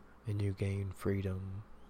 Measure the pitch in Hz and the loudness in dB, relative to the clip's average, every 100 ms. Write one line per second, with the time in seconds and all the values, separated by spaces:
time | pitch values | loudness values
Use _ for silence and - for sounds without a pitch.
0 | - - - 101 101 95 98 98 98 - | -20 -8 -2 2 2 2 2 2 0 0
1 | 101 98 95 92 95 98 - - - | 2 4 2 0 -4 -6 -10 -14 -16